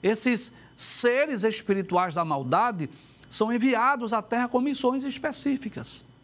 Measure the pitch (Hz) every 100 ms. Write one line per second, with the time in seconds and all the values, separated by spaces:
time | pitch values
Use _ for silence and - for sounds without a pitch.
0 | 185 220 254 233 - - - - - -
1 | 240 247 302 247 214 214 - 196 190 180
2 | 180 165 165 143 127 160 233 196 147 -
3 | - - - - 214 240 254 233 247 277
4 | 226 226 208 233 247 247 269 269 254 262
5 | 269 - 311 - 277 277 - - - -
6 | - -